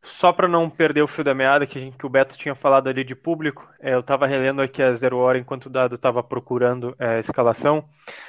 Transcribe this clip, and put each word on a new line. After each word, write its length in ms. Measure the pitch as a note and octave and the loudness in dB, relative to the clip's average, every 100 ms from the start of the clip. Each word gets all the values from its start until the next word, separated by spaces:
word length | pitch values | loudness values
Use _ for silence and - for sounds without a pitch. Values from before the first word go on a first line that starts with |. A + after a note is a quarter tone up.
Só 300 | - - F3+ | -20 2 2
pra 140 | F3 F#3 | 4 2
não 220 | E3+ E3 | 2 0
perder 320 | - D#3+ D3 | 0 0 2
o 60 | D3+ | 0
fio 160 | - | 0
da 100 | C#3+ | -2
meada, 320 | C3+ C3+ C#3+ C#3 | 2 4 2 0
que 140 | C#3 | -8
a 20 | |
gente, 160 | C3 B2+ | -14 -12
que 80 | C#3 | -2
o 40 | |
Beto 280 | C3 C3+ - | 0 0 -2
tinha 160 | D3 | -10
falado 360 | C3 C#3+ C3+ C3+ | -4 2 2 2
ali 140 | C3 | -6
de 120 | B2+ C3 | -6 -8
público, 520 | E3+ E3 D#3 - - _ | -6 -4 -4 -6 -20 _
é, 140 | C#3 | -2
eu 100 | B2+ | -2
tava 240 | B2 C#3 C3+ | 0 0 2
relendo 340 | C#3 C3 C#3 | 0 0 0
aqui 220 | C3+ C3+ | -4 0
a 100 | C3 | 0
Zero 240 | A#2+ B2+ B2 | 2 -2 2
Hora 220 | B2+ B2+ | 2 0
enquanto 260 | B2+ C3+ C3 | -2 -12 -6
o 20 | |
Dado 280 | C3 B2+ A#2+ | -2 -2 0
tava 240 | C3 B2 | -2 -2
procurando, 760 | A#2+ C3 - B2 B2 B2 B2 C3 | -4 -10 -4 0 0 0 -8 -6
é, 160 | B2 A2+ | -4 -2
a 40 | |
escalação. 680 | A2 - A#2 A2 D3 D3+ D3+ _ - - | -4 0 0 2 0 0 -4 _ -20 -20